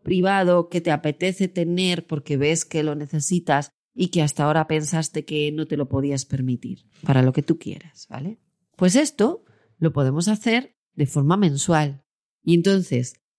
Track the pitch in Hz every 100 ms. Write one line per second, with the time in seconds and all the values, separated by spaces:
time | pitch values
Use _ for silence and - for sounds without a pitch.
0 | - 185 185 196 180 175 170 175 170 151
1 | 156 147 180 185 185 - 170 175 185 175
2 | - 151 - 143 143 160 - 160 151 147
3 | 147 156 143 180 - 143 147 _ _ -
4 | 175 175 147 - 147 156 156 156 151 165
5 | 160 156 147 151 147 151 151 147 143 135
6 | 143 139 - 135 127 120 120 - _ _
7 | - 135 127 127 143 160 - - - -
8 | - 120 156 226 _ _ _ - 185 220
9 | 294 - 214 359 - _ _ _ 165 143
10 | 131 143 175 214 233 226 262 _ _ -
11 | 143 151 143 190 190 139 - 165 147 139
12 | _ _ _ _ - 170 180 196 180 123
13 | 123 - _